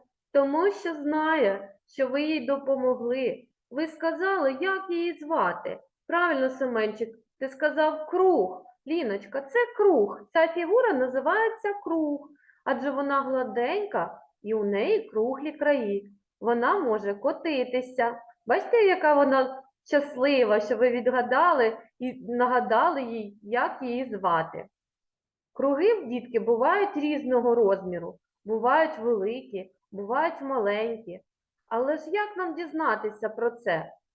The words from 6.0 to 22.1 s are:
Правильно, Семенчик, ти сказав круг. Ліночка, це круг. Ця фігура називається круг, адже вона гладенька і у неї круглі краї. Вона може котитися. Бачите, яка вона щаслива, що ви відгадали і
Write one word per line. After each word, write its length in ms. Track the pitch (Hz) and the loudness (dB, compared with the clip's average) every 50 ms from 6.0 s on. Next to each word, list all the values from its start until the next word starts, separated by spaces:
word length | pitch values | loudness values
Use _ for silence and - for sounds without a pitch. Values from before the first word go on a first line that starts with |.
| _ | _
Правильно, 440 | - 320 349 349 349 302 262 262 262 | -2 0 0 0 0 0 0 0 -2
Семенчик, 680 | 262 - 269 254 240 220 214 214 214 - 233 220 - - _ _ _ - | -2 -2 -4 -2 -2 0 -2 -2 -2 -6 -8 -8 -10 -20 _ _ _ -10
ти 100 | 269 262 | -10 -10
сказав 580 | - - 302 302 262 294 311 311 302 - - | -6 -2 -2 0 2 2 2 2 0 -2 -8
круг. 560 | - - 359 381 370 349 262 185 - - - - - - _ - | -2 2 4 4 6 6 4 2 0 -2 -10 -16 -20 -20 _ -8
Ліночка, 540 | 269 311 349 294 220 196 202 - - - 269 | -4 -4 -2 -2 -2 -4 -6 -6 -6 -8 -8
це 160 | 277 - - 466 480 453 - | -6 -2 0 0 0 0 2
круг. 440 | - 415 403 339 240 202 202 - - - - | 4 6 6 6 6 4 2 -2 -10 -8 0
Ця 160 | - 330 330 330 | 2 4 4 4
фігура 440 | 330 349 339 320 403 508 523 453 | 2 -2 0 2 4 4 4 4
називається 840 | 320 254 254 247 247 269 247 302 370 440 453 440 453 - - 403 403 403 - | 2 2 0 0 -2 -2 0 2 2 2 2 0 -2 -2 -4 -6 -6 -4 -4
круг, 440 | 311 330 330 311 294 285 285 - - - _ _ _ _ _ - | -4 -2 0 0 -2 -4 -6 -8 -14 -20 _ _ _ _ _ -4
адже 260 | 254 262 233 247 285 | -4 -4 -2 -2 -4
вона 320 | 254 277 277 277 285 269 | -4 -2 -2 0 0 -2
гладенька 1000 | 254 254 262 254 240 220 202 233 240 269 349 415 415 - - - - - - - - _ _ _ | 0 0 -2 -2 -2 -2 -2 -2 -2 0 -2 -2 -4 -4 -4 -4 -4 -4 -8 -16 -20 _ _ _
і 120 | - 202 220 | -6 -4 -2
у 100 | 220 202 | -2 0
неї 440 | 202 202 202 226 349 440 392 - - | 0 0 0 2 2 0 0 -2 -4
круглі 420 | - 220 220 247 269 277 294 302 | -2 -2 0 -2 -2 -4 -6 -8
краї. 600 | 294 - 294 294 285 269 226 202 202 202 - - _ _ _ _ _ - | -4 -2 0 2 2 2 0 -2 -4 -4 -6 -8 _ _ _ _ _ -6
Вона 380 | 196 226 240 240 240 277 381 403 | -2 0 0 2 2 2 2 2
може 360 | 330 240 214 214 202 202 202 | 2 0 -2 -2 -2 -4 -6
котитися. 1080 | 202 - 285 - - - 330 294 262 247 254 247 254 254 254 - - 233 240 240 - - - - _ - | -2 -2 -4 -4 -2 -4 -2 0 0 -2 -2 -2 -4 -4 -4 -2 0 0 0 -2 -6 -16 -20 -20 _ -2
Бачите, 300 | 220 247 381 - - - 466 427 | 0 0 0 2 2 4 6 6
яка 300 | 381 359 359 - 302 294 | 6 4 4 4 6 6
вона 480 | 277 285 262 262 269 262 262 - - - _ _ _ _ | 6 6 4 4 2 2 0 -2 -12 -16 _ _ _ _
щаслива, 760 | - 302 285 285 - - 247 254 285 285 262 247 208 208 208 | 0 2 2 2 0 -2 0 2 4 4 4 4 4 4 2
що 160 | 208 - 233 | 2 0 0
ви 140 | 214 247 254 | 2 2 2
відгадали 880 | 240 247 220 247 254 254 233 220 247 277 330 349 330 269 233 220 226 - - _ _ - | 2 2 0 0 0 0 0 2 4 4 4 4 6 4 4 2 2 -2 -12 _ _ -10
і 140 | 247 254 | -8 -8